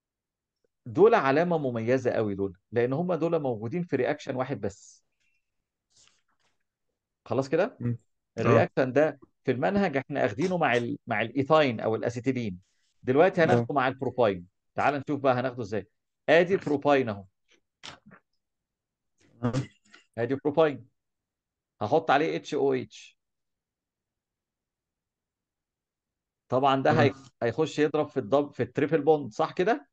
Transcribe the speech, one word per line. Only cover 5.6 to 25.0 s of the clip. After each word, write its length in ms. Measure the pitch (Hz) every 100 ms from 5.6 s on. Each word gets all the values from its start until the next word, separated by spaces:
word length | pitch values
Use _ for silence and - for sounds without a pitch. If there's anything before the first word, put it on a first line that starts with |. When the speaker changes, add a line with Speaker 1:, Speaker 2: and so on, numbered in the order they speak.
| _ _ _ _ _ _ _ _ _ _ _ _ _ _ _ _ -
Speaker 1:
خلاص 240 | 120 135
كده؟ 280 | 160 220 -
Speaker 2:
مم. 180 | 120 120 _ _ _ -
آه. 40 |
Speaker 1:
الرياكشن 520 | 113 147 170 - 131
ده 260 | 127 151 135 - _
في 80 | -
المنهج 460 | 120 165 202 196 135
احنا 280 | - 139 123
اخدينه 320 | - 180 180
مع 180 | 147 120
ال-، 220 | 120 117 -
مع 140 | 110
الايثاين 580 | 104 139 139 156 143 113
أو 160 | 107 110
الأسيتيلين. 640 | - 120 120 123 113 90 - _ _ _
دلوقتي 380 | - 135 180 185
هناخده 260 | 160 120 120
Speaker 2:
آه. 40 |
Speaker 1:
مع 140 | 147 131
البروباين. 600 | 131 120 117 113 92 87 _ _ -
تعال 280 | 107 143 131
نشوف 120 | 143
بقى 140 | 135
هناخده 280 | 123 131 123
ازاي. 260 | 104 104 95 _ _ _ -
ادي 280 | 156 175 190
بروباين 520 | - 147 147 143 120
اهو. 160 | 101 95 _ _ _ _ _ - - _ - _ _ _ _ _ _ _ _ _ _ _ 113
Speaker 2:
آه. 100 | 120 127 131 _ _ - _ -
Speaker 1:
ادي 180 | 120 135
بروباين. 520 | 147 147 160 127 - _ _ _ _ _ _ _ _ _
هحط 300 | 107 151 165
عليه 240 | 143 160 160
اتش 180 | 151
او 200 | 147 135
اتش. 440 | 131 113 - - _ _ _ _ _ _ _ _ _ _ _ _ _ _ _ _ _ _ _